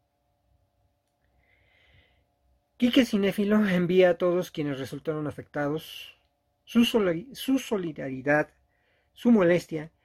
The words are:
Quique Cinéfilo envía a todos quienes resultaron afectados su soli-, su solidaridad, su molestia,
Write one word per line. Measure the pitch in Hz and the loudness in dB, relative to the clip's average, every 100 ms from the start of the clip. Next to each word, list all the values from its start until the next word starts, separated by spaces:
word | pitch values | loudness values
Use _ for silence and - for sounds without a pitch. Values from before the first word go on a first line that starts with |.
| _ _ _ _ _ _ _ _ _ _ _ _ _ _ _ _ _ _ _ _ _ _ _ _ _ _ _ - | _ _ _ _ _ _ _ _ _ _ _ _ _ _ _ _ _ _ _ _ _ _ _ _ _ _ _ -2
Quique | 247 269 233 | 2 2 2
Cinéfilo | 208 196 185 202 214 208 | 0 0 -2 0 2 2
envía | 180 175 185 180 | 0 2 4 4
a | 170 | 4
todos | 180 175 175 | 0 -2 -4
quienes | - 147 131 | -6 -8 -8
resultaron | 131 143 160 151 147 | -10 -10 -8 -6 -8
afectados | - - 151 143 156 - - - _ _ _ _ _ | -10 -12 -6 -6 -6 -10 -18 -20 _ _ _ _ _
su | - 226 240 | -2 0 2
soli-, | 233 190 165 269 | 2 0 -2 -8
su | 220 - 269 | -10 -4 -2
solidaridad, | - 208 170 147 143 131 131 147 147 _ _ _ _ _ _ | -2 -6 -6 -8 -10 -6 0 0 0 _ _ _ _ _ _
su | - 240 | -4 4
molestia, | 226 170 175 - 156 156 _ | 4 6 2 0 -10 -12 _